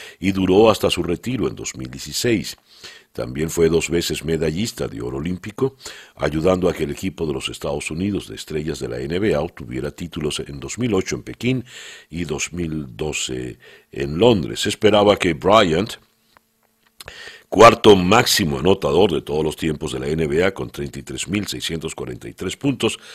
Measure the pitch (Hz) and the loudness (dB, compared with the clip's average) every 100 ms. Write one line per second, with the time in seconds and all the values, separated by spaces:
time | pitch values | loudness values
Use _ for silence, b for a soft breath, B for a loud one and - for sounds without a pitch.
0 | B B 95 95 92 95 110 101 95 - | B B -2 2 4 6 6 4 0 0
1 | 85 85 120 127 69 57 - 64 64 64 | -2 -4 -4 -4 -4 -6 -10 -12 -12 -12
2 | - 71 120 110 80 - B B B B | -10 -2 0 0 -2 -10 B B B B
3 | B - 58 65 80 85 82 80 76 85 | B -10 -8 -4 -2 2 4 4 2 -2
4 | - 76 73 80 80 80 110 - 64 53 | -2 -4 -2 -2 0 -2 -4 -6 -8 -6
5 | 58 65 80 92 - - 131 B B B | -8 -6 -6 -6 -8 -4 -4 B B B
6 | B - 73 76 85 92 87 78 73 71 | B -6 -2 0 2 2 2 0 -4 -4
7 | 92 - 80 67 62 60 71 71 - 78 | -8 -4 -4 -4 -8 -8 -6 -6 -6 -4
8 | 98 92 - 55 - 78 78 71 62 62 | -2 -4 -6 -12 -8 -6 -4 -6 -6 -6
9 | 69 87 104 73 82 - 62 64 71 - | -4 -2 0 0 -2 -8 -10 -8 -8 -8
10 | 87 - 76 71 71 71 65 - 120 95 | -10 -6 -4 -4 -8 -12 -10 -4 0 0
11 | - 65 - - 120 127 123 B B B | -2 -6 -8 -4 -2 -2 -4 B B B
12 | B 82 82 73 - 85 85 78 67 55 | B -8 -6 -4 -6 -6 -4 -6 -8 -6
13 | 76 67 - 64 62 55 B B B - | -6 -4 -6 -6 -8 -12 B B B -6
14 | 69 78 117 107 60 55 - - 104 104 | -4 4 6 4 0 -4 -6 2 4 6
15 | 104 98 90 76 85 110 95 78 110 - | 6 6 2 0 4 6 6 2 -2 -8
16 | _ _ _ _ _ _ _ _ _ - | _ _ _ _ _ _ _ _ _ -20
17 | B B B B B 95 113 113 113 98 | B B B B B 8 8 10 8 8
18 | 90 110 123 - 87 69 80 98 73 78 | 8 4 4 2 0 2 2 2 2 4
19 | 98 73 - 73 78 - 80 73 78 64 | 4 2 -2 -2 -2 -2 -4 -4 -6 -6
20 | 67 80 78 76 95 - 60 - 71 - | -4 -4 0 2 0 -2 -8 -10 -10 -10
21 | 62 65 - 101 95 - - 82 78 - | -12 -10 -4 -4 -4 -8 -6 -6 -8 -10
22 | 64 - - - 92 - 143 127 113 - | -10 -12 -14 -10 -8 -4 -2 0 -2 -4
23 | B | B